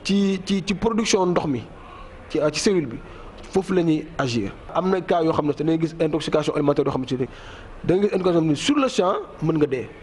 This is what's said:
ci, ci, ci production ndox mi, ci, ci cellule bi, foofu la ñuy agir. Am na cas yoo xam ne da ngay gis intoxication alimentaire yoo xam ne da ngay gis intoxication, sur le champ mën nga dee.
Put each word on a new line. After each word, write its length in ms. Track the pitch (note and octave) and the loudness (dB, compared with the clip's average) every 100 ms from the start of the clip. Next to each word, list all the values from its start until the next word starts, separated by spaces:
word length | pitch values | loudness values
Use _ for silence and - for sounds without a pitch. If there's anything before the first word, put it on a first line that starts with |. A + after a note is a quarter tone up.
ci, 380 | - G3+ G3 F#3+ - | 2 2 2 0 -2
ci, 180 | G3 - | -2 -2
ci 80 | F3+ | 0
production 500 | A3+ A3 A3 G#3 F3+ | 0 0 2 4 4
ndox 180 | F3 D#3+ | 2 0
mi, 160 | B2 A2 - - - - - - | -4 -4 -16 -18 -18 -18 -18 -4
ci, 100 | D#3 D3 | 0 0
ci 80 | D3 | 2
cellule 280 | A3+ F#3+ C#3 | 2 2 0
bi, 100 | C3 - - - - - | -6 -12 -16 -16 -16 -2
foofu 220 | F#3+ F#3 | -2 2
la 80 | F#3 | 2
ñuy 220 | E3+ D#3 D3 - | 2 0 -2 -4
agir. 340 | C3+ A#2 G2 - - | -2 0 -4 -8 -6
Am 160 | E3 F#3 | -2 2
na 120 | F#3+ | 0
cas 220 | - F3 | 2 2
yoo 80 | D#3+ | 4
xam 140 | D#3 D3+ | 2 0
ne 60 | |
da 100 | C#3+ | 0
ngay 160 | D3+ E3 | 0 2
gis 160 | E3 D#3+ | 0 0
intoxication 540 | D#3+ D#3+ D3+ D3+ D3+ D3+ | 0 0 0 0 2 0
alimentaire 300 | C#3+ C#3+ C#3+ | 2 2 2
yoo 40 | |
xam 80 | C3+ | 0
ne 260 | B2+ B2+ B2+ - - - - - | -2 -4 -4 -6 -16 -18 -18 -12
da 120 | - F3+ | 0 2
ngay 120 | G#3 | 4
gis 60 | G3 | 2
intoxication, 400 | F#3 E3+ D#3+ C#3+ | 2 2 4 2
sur 200 | - C#4+ | 2 2
le 100 | C4 | 2
champ 280 | - F#3 G#3+ G4 - | 2 2 0 -6 -4
mën 120 | D#3 D#3+ | 0 2
nga 80 | D3 | 2
dee. 200 | B2+ G#2+ - | 0 -6 -14